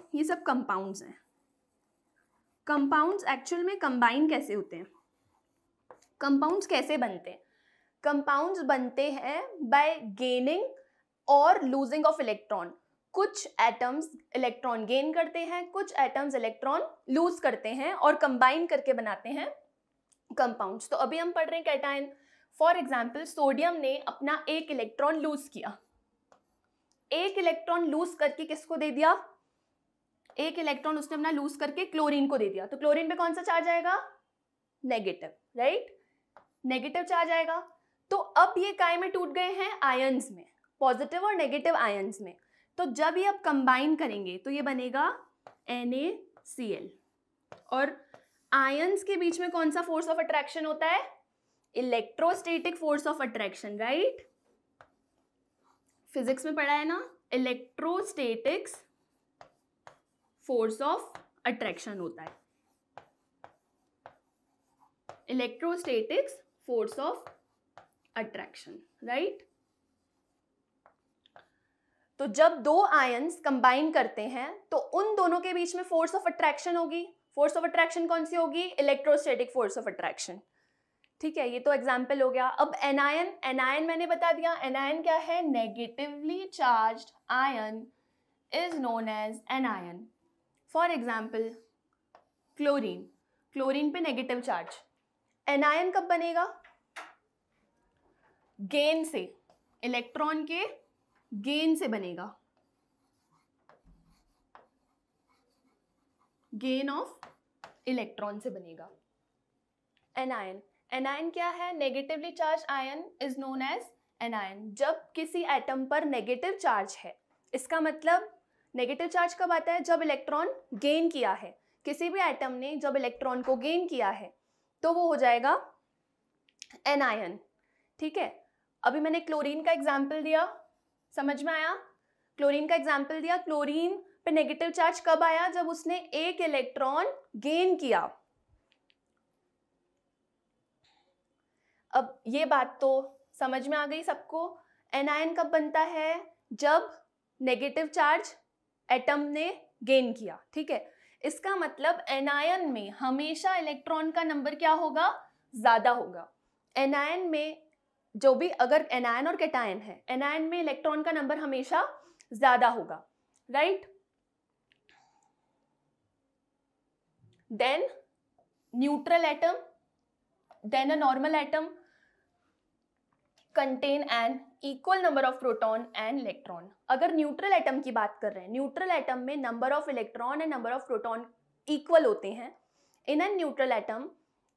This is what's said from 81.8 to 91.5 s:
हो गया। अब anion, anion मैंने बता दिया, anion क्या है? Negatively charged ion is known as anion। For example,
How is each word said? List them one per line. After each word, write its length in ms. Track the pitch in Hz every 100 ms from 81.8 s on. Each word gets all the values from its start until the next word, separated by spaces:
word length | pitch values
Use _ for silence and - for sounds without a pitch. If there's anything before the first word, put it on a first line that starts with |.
| 254 247 254 277
हो 60 | 262
गया। 160 | 254 254
अब 260 | - 302 -
anion, 480 | 277 277 277 311 381 -
anion 420 | 262 262 262 285 320
मैंने 200 | 330 339
बता 240 | 330 339
दिया, 220 | 330 330 330
anion 400 | 269 269 277 311
क्या 140 | 330 320
है? 240 | 320 339
Negatively 920 | 320 240 220 226 233 233 294 294 302 359 381
charged 560 | - 254 226 220 233 - _ -
ion 500 | 247 269 240 214 220 226 _ _ _ _ _ _
is 260 | 302 349 330
known 320 | 254 226 220
as 300 | 214 214 220 - 262
anion। 420 | 254 196 175 180 - _ _ _ _ _ _
For 120 | 320 339
example, 600 | 320 240 226 220 226 226